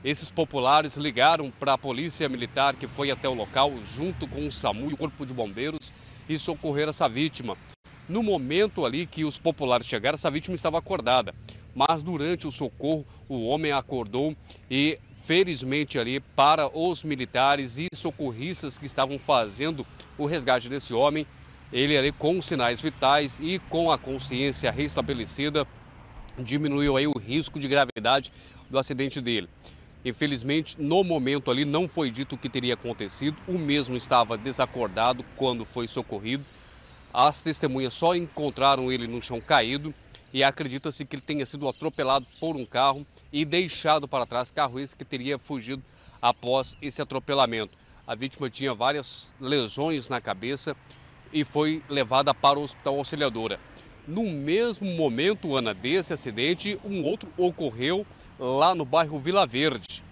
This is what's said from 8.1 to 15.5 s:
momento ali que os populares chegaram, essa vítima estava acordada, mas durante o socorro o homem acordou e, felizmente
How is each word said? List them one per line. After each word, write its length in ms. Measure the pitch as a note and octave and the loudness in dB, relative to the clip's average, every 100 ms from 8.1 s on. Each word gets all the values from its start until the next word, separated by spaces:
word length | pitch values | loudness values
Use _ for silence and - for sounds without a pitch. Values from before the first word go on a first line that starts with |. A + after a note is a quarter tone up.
| G3 | -2
momento 640 | A3 F3+ B2+ E3 G#3+ - B2+ | 2 0 2 2 2 2 -2
ali 200 | C3+ F3 | -2 -4
que 180 | - | -4
os 140 | D#3 - | -4 0
populares 500 | E3 D3+ C#3 A#2+ - | -2 0 2 2 2
chegaram, 260 | A2+ A#2 | 0 0
essa 160 | D3+ E3+ | 0 -2
vítima 240 | C#3+ D#3+ | -2 -6
estava 240 | F3 E3 E3 | -2 0 -2
acordada, 560 | - F#3+ - B2+ G2 - - - - | -2 -2 4 2 2 -10 -18 -18 -14
mas 300 | B2+ D3 E3 | 2 2 2
durante 420 | D#3 E3 D3+ F3 D#3 | 0 -2 -2 -2 -4
o 60 | |
socorro 520 | - C3 - C#3 D#3+ C#3 - - | -6 -6 -4 -2 -2 -4 -18 -8
o 200 | C3 A2+ | -4 0
homem 260 | D3+ D#3 | 0 2
acordou 640 | C#3 - B2+ G#2+ B2 D3+ D3 - - - | 0 -2 -6 -4 -2 -2 -4 -16 -20 -4
e, 280 | C3 D4+ - - - | 2 2 0 -12 -18
felizmente 760 | - E3 F#3 | 2 4 4